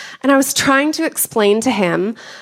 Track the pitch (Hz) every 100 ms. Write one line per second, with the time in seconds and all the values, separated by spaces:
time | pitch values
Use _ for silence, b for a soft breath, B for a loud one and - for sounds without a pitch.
0 | B B 262 269 269 - - 269 294 311
1 | 320 - - 233 208 214 240 214 180 165
2 | 190 226 B B